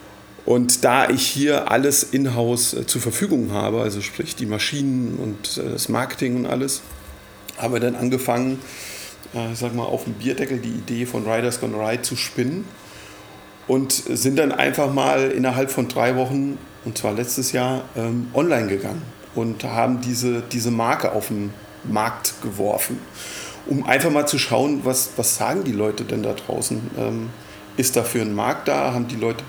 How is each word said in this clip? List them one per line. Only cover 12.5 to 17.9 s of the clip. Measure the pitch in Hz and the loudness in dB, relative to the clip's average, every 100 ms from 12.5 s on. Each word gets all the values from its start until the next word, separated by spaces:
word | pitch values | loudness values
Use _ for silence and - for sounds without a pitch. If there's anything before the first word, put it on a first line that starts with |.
| 180 214 - - - - - - - - - - | -2 -6 -14 -18 -18 -18 -18 -18 -20 -20 -8 2
und | 131 135 | 2 2
sind | - - 123 131 139 | 0 0 0 2 4
dann | 143 | 2
einfach | - 139 143 139 | 4 2 2 2
mal | 135 135 139 135 | 4 4 4 4
innerhalb | - 127 123 135 | 2 2 2 2
von | - 123 | 0 0
drei | 120 120 127 | 2 2 4
Wochen, | 123 139 139 139 - - | 2 0 0 -4 -10 -12
und | 123 113 | -8 -2
zwar | 113 | 0
letztes | 107 123 - 123 | 0 0 -2 0
Jahr, | 127 127 131 - | 2 2 0 -4